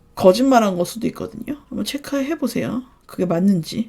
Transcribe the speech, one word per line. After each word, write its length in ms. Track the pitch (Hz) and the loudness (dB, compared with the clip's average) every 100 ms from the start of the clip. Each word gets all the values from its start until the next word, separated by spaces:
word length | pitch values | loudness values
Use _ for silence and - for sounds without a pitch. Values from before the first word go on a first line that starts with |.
| _ | _
거짓말한 600 | - 190 208 269 247 208 175 | 4 4 6 4 4 4 0
걸 80 | |
수도 220 | 175 226 165 | -4 -4 -6
있거든요. 500 | - - - - 294 - | -6 -10 -10 -12 -12 -10
한번 160 | - 214 | -8 -6
체크해보세요. 960 | 285 - 277 269 320 254 - 226 - - _ - | -8 -6 -4 -4 -4 -4 -4 -6 -6 -10 _ -12
그게 180 | - | -6
맞는지. 640 | 180 170 196 185 160 - | -2 2 2 2 -2 -6